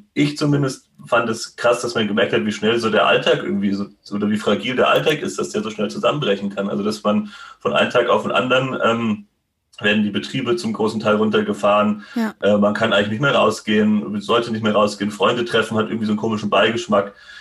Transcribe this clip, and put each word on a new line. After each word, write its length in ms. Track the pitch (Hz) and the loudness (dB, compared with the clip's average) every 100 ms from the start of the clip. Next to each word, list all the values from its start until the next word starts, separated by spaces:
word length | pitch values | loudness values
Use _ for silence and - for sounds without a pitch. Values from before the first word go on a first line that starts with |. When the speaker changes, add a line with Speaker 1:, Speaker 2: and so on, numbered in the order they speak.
| - - | -6 -2
Speaker 1:
ich 220 | 147 - | 0 0
zumindest 520 | 147 143 131 - _ - - | 0 2 0 -4 _ -20 -2
fand 240 | 117 117 | 0 0
es 260 | 110 - - | -4 -8 -2
krass, 260 | 120 123 | 0 0
dass 120 | 120 | 0
man 140 | 113 107 | -2 0
gemerkt 260 | 214 - | 0 0
hat, 120 | - 107 | 0 -2
wie 60 | |
schnell 280 | - 214 120 | 0 0 2
so 100 | 220 | 2
der 160 | 208 - | 2 4
Alltag 380 | 196 - - | 2 2 0
irgendwie 300 | - 101 98 | 0 -2 0
so, 120 | 98 101 - - | -2 -6 -12 -10
oder 180 | 101 104 | -4 0
wie 60 | 107 | 0
fragil 380 | 113 101 123 123 | 0 0 0 2
der 140 | - | 4
Alltag 320 | 151 151 151 | 4 2 -2
ist, 160 | - - | -2 -6
dass 120 | - | -4
der 120 | 107 | -4
so 80 | 107 | -4
schnell 200 | 107 101 | -4 -6
zusammenbrechen 580 | 104 113 147 104 98 101 | -2 -2 0 0 -2 -2
kann. 180 | - 196 | -4 -4
Also 140 | 208 | -2
dass 200 | 208 - | -4 -2
man 280 | 208 208 - - - - | 0 0 -2 -10 -20 -8
von 140 | - | -2
einem 180 | - 117 | 0 2
Tag 180 | 123 120 | 2 2
auf 140 | 123 | 2
den 80 | - | 0
anderen... 440 | - 127 131 135 - | 0 2 0 0 0
Ähm, 440 | 113 117 117 104 - _ _ _ _ - | 0 0 0 -4 -6 _ _ _ _ -4
werden 220 | 104 107 | 0 2
die 60 | 104 | 0
Betriebe 460 | 98 - 135 120 117 | -2 -4 -4 -2 -2
zum 160 | 113 | -2
großen 300 | 104 107 113 | -2 -2 0
Teil 140 | 107 107 | 0 2
runtergefahren. 880 | 214 107 208 202 208 208 208 208 - 240 | 2 2 0 0 2 4 2 0 -4 -4
Speaker 2:
Ja. 180 | 220 - | -4 -2
Speaker 1:
Äh, 160 | 202 208 | 2 4
man 160 | 104 | 2
kann 200 | 208 - | 2 0
eigentlich 160 | 196 104 | 0 0
nicht 120 | 110 | 0
mehr 140 | 143 113 | 2 4
rausgehen, 840 | 110 - - 107 107 107 101 104 | 2 0 0 2 4 2 -2 -6
sollte 300 | - 120 117 | 0 0 0
nicht 100 | 110 | -2
mehr 80 | 107 | 0
rausgehen. 380 | 107 104 - 101 | 2 2 0 -4
Freunde 320 | - - 120 | 0 0 0
treffen 320 | 117 113 110 110 | 0 0 0 -2
hat 120 | 104 | -2
irgendwie 180 | 110 107 | -2 -2
so 80 | |
einen 60 | 104 | -2
komischen 300 | 113 104 104 | -2 -2 0
Beigeschmack. 640 | 98 110 110 - 101 98 - - - | 2 2 0 0 0 0 -6 -20 -20